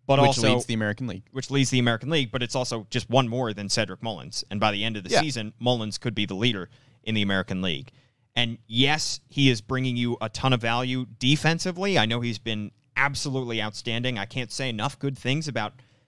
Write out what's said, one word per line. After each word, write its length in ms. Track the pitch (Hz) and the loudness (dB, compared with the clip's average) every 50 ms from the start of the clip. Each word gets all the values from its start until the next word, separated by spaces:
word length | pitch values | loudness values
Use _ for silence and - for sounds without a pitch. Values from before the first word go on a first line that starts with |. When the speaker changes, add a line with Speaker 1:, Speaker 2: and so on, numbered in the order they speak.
| _ | _
Speaker 1:
But 140 | - 135 143 | 2 6 6
Speaker 2:
Which 80 | 139 139 | 6 6
Speaker 1:
also, 240 | 131 123 131 131 127 | 6 4 4 4 4
Speaker 2:
leads 140 | 123 120 | 4 2
the 80 | - 117 | 0 -2
American 320 | 110 107 104 104 - 131 | 0 0 0 -2 -2 -4
League. 180 | 117 90 95 - _ | -6 -6 -8 -12 _
Speaker 1:
Which 200 | - 131 - - | -10 -10 -6 -2
leads 200 | 135 139 131 - | 2 2 2 4
the 80 | 131 127 | 4 2
American 320 | 123 120 117 110 - 131 | 4 2 2 0 -2 -2
League, 200 | 165 156 135 110 | 0 0 0 -2
but 120 | - 127 123 | -2 -4 -4
it's 120 | 113 - | -2 -2
also 320 | 135 127 - 120 113 101 - | -2 -2 -2 -4 -6 -6 -4
just 180 | - 127 - - | -4 -4 -2 2
one 200 | 123 131 131 113 | 4 4 4 4
more 260 | 117 127 127 110 104 | 0 -2 -2 -2 -4
than 160 | 101 104 98 | -4 -4 -2
Cedric 320 | - 117 - 85 92 - 113 | 0 0 0 -2 -4 -8 -8
Mullins. 420 | 113 104 80 64 76 - - - - | -8 -8 -8 -12 -10 -10 -10 -8 -6
And 100 | 104 104 | -2 2
by 120 | 110 107 104 | 2 2 2
the 120 | 101 107 | 2 0
end 140 | 113 110 104 | -2 -4 -4
of 60 | 90 | -4
the 60 | 90 | 0
Speaker 2:
Yeah. 120 | 117 123 160 | 2 2 2
Speaker 1:
season, 320 | 151 123 117 107 107 - - | 2 -2 -4 -6 -8 -10 -2
Mullins 380 | 120 123 123 117 110 107 98 | 0 0 0 0 -2 -4 -8
could 180 | - - 123 98 | -6 -6 -4 -2
be 120 | 107 104 | -2 -2
the 80 | - 98 | -2 -2
leader 340 | 92 113 127 110 95 85 - - _ _ _ _ _ _ | 0 0 0 0 -2 -6 -10 -14 _ _ _ _ _ _
in 100 | 110 110 | -4 0
the 80 | 107 104 | 0 2
American 380 | 98 98 95 92 - 98 92 95 | 2 2 0 0 -2 -2 -2 -2
League. 280 | 92 78 67 69 - - _ _ _ _ _ _ _ _ | -2 -2 -4 -6 -12 -20 _ _ _ _ _ _ _ _
And 240 | 120 120 117 117 - _ | -2 -2 -2 -2 -8 _
yes, 540 | - 110 120 135 139 151 160 - - - - - _ | -4 0 2 4 4 2 0 0 -4 -6 -6 -10 _
he 220 | - 143 139 135 | 0 4 6 6
is 100 | 123 107 | 4 4
bringing 360 | - - 131 127 131 131 120 | 0 -4 -2 -2 -2 -2 -2
you 200 | 120 120 120 117 - | 0 0 -2 -2 -2
a 80 | 110 113 | -4 -6
ton 220 | - - - 131 127 | -4 -2 2 2 2
of 80 | 117 | 2
value 460 | 117 113 117 120 127 127 127 127 127 - 117 - | 2 0 0 0 0 0 -2 -4 -4 -6 -6 0
defensively. 800 | - 131 151 151 - 156 165 170 - 180 175 175 196 202 190 143 | 2 4 4 4 4 2 0 2 -2 -4 -4 -2 -2 2 2 4
I 80 | 107 | 4
know 140 | 113 117 120 | 2 2 0
he's 180 | 120 120 113 - | -2 -2 -4 -4
been 320 | - 113 110 107 104 98 - _ _ _ _ | -4 -6 -4 -4 -6 -8 -12 _ _ _ _
absolutely 640 | - 135 143 139 131 - 151 131 131 127 120 117 110 | -2 -2 -2 -2 -4 -4 -4 -2 -4 -4 -2 -2 -2
outstanding. 580 | 107 107 - - - 120 113 117 120 127 123 104 | -2 -4 -6 -6 -6 -4 -4 -2 -2 -2 -2 -4
I 60 | 98 | -6
can't 260 | - - 135 123 - | -6 -6 -6 -6 -6
say 200 | - - 135 131 | -6 -4 -4 -4
enough 280 | 117 107 110 139 - - | -2 -2 -4 -4 -4 -4
good 200 | - 139 135 - | -4 -6 -6 -4
things 280 | - 127 135 156 156 | -2 0 0 0 0
about 280 | 156 117 113 107 104 - - - _ _ _ _ | -2 -4 -4 -4 -4 -6 -12 -20 _ _ _ _